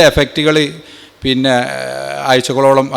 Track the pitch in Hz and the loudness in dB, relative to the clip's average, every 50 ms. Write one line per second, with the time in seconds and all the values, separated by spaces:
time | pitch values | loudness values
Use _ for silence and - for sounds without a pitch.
0 | 160 143 - 151 143 131 - 160 147 156 151 156 147 143 160 - - - - - | 4 4 4 2 -2 -2 -2 -2 0 0 0 0 0 -2 -6 -12 -20 -20 -20 -20
1 | - - _ _ - 135 131 131 131 135 127 123 123 135 135 131 131 127 131 135 | -20 -20 _ _ -4 -2 -2 0 0 0 0 0 -2 -4 -8 -8 -10 -10 -10 -10
2 | 139 139 139 143 139 135 131 127 - - 127 135 139 135 135 135 135 127 131 | -10 -10 -8 -4 -2 0 0 0 0 -2 0 2 2 4 4 2 0 0 0